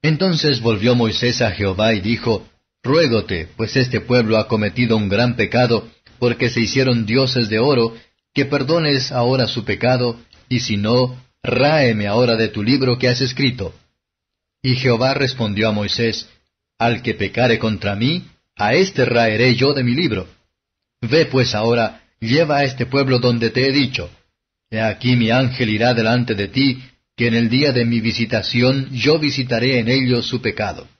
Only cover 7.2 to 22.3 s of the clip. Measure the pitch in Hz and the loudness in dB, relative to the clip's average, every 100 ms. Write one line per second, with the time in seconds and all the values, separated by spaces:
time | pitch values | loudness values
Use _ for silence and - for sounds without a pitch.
7.2 | 131 127 110 110 113 131 113 - _ _ | 0 0 -2 0 2 2 0 -4 _ _
8.2 | _ - 135 143 135 170 156 139 127 127 | _ -4 -2 -2 0 0 2 -2 -2 -2
9.2 | 120 131 113 - 101 101 120 127 123 113 | 0 2 0 -4 -4 -2 0 2 0 -6
10.2 | _ _ _ 123 - 104 104 123 127 127 | _ _ _ -4 -2 -2 2 2 0 -4
11.2 | - _ - 131 143 156 127 107 101 110 | -20 _ -4 0 2 4 2 0 0 2
12.2 | 123 113 110 107 104 139 131 120 123 123 | 2 2 0 -2 0 2 2 0 0 0
13.2 | 131 127 139 127 - - _ _ _ _ | -4 -2 -2 -2 -10 -10 _ _ _ _
14.2 | _ _ _ _ 131 127 131 113 131 139 | _ _ _ _ -2 0 0 0 0 0
15.2 | 131 127 110 101 110 104 104 - 117 110 | -2 -2 -4 0 0 0 -4 -2 -2 -4
16.2 | - _ _ _ _ _ 117 113 - - | -12 _ _ _ _ _ -2 0 -4 -4
17.2 | 98 113 120 113 113 104 101 101 123 175 | -4 0 2 2 0 -2 -4 -2 -2 -2
18.2 | - _ _ - 104 147 190 - 120 117 | -8 _ _ -4 0 2 0 2 2 2
19.2 | 113 107 127 127 135 139 123 127 170 98 | 2 2 2 4 2 2 0 0 0 -2
20.2 | 87 _ _ _ _ _ _ _ 117 151 | -6 _ _ _ _ _ _ _ 0 2
21.2 | - 127 120 104 113 120 110 - _ _ | 2 0 0 0 0 2 0 -4 _ _
22.2 | 113 | 0